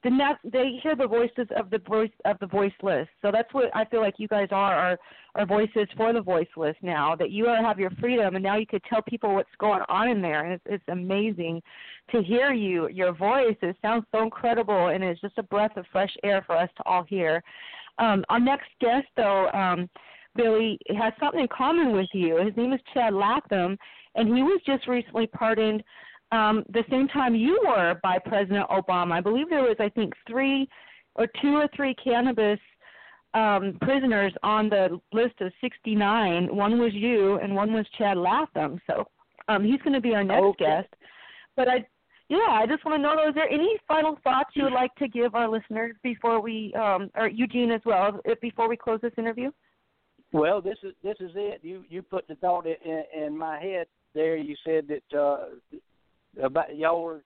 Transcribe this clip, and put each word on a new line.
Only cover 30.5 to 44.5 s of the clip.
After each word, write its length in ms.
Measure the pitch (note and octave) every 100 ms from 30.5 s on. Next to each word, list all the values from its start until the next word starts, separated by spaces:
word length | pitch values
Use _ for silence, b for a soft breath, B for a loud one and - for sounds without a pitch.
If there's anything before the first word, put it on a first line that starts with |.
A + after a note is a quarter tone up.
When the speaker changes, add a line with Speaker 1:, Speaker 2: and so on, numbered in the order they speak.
| C4+ C4+ B B B B
Speaker 1:
or 140 | - A3+ -
two 160 | C#4+ D4
or 140 | D4 -
three 180 | C#4
cannabis, 640 | B3+ - A#3 B3+ A#3 G#3+ G#3 _ _ B B B B _ -
um, 420 | A3 G3+ G3 F3+
prisoners 520 | - C4+ C4 G#3+ G3 F#3
on 260 | - G#3+ G#3+
the 320 | G#3 F#3+ F3+ _
list 240 | G#3+ A#3+ -
of 100 | F#3 -
sixty-nine. 920 | B3+ - - G#3+ G3+ A3 G3+ E3+ F3+ G3+
One 240 | G3+ A#3
was 120 | A#3
you, 460 | G3+ A3+ A#3+ G3 G3
and 180 | G3+ G3
one 160 | G#3+
was 140 | A3 G#3 -
Chad 180 | G#3 F#3+
Latham. 640 | F3 A3+ D#4 - D3+ F3 -
So, 200 | - - _ _ _ -
um, 160 | G#3
he's 160 | G#3 C4+
gonna 180 | - C#4
be 140 | A#3+ G#3+
our 80 |
next 180 | G3 G3
Speaker 2:
Okay. 240 | G3 F#3+ D#3+
Speaker 1:
guest. 240 | D#3 F#3 - B B B B B -
But 140 | B3+
I, 160 | B3+ G#3+ _ _ b b
yeah, 200 | D#4 A4
I 160 | A#3 A3
just 180 | D#4
wanna 140 | D#4+ D4+
know, 180 | C#4+ D#4
though, 140 | D#4
is 60 | D4
there 140 | D#4
any 260 | D4 F4 A4 _
final 300 | D#4 D#4 D4+
thoughts 320 | - C4 C#4